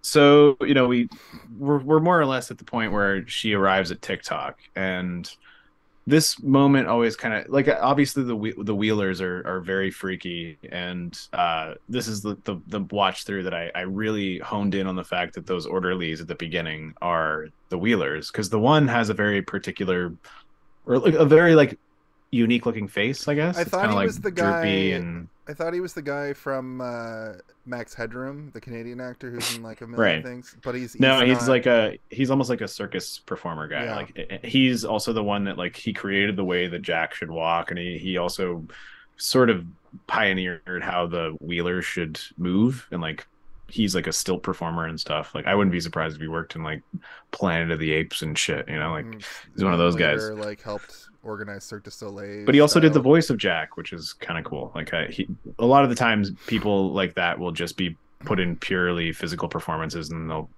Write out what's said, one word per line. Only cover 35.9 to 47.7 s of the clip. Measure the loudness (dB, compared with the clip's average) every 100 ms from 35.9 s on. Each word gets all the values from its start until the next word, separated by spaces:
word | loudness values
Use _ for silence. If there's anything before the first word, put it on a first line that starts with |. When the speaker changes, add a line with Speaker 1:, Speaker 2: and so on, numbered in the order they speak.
Speaker 1:
created | -6 -2 0 0 0
the |
way | -2 -2 -2
that | -6
Jack | -4 -2 -2
should | -6 -8
walk, | -4 0 0 -2
and | -6
he, | -6 -8
he | -4 -2
also | -4 -4 -4 -6 -10 -18 -20 -20 _ _
sort | 0 4 4
of | 4 -4 -18 _ -20 -4
pioneered | 0 2 0 -4 -6 -8 -8
how | -4 -2 -2
the | -2 -4 -6
Wheelers | -6 -4 -2 -2 -4
should | -6 -6 -8 -14 -6
move, | 0 2 2 0 -8
and, | -8
like, | -6 -10 -16 _ -20 -18 -10
he's, | 0 0
like, | 0 -2
a |
stilt | -4 -2 -4
performer | -4 -4 -4 -4 -4
and | -6
stuff. | -4 -4 -4 -6
Like, | 0
I |
wouldn't | 4 4
be | 2
surprised | -4 -4 -4 -6
if |
he | -6
worked | -6 -8 -10
in, |
like, | -8 -10 _ -14 -14 -20 _
Planet | -4 0 0
of | 0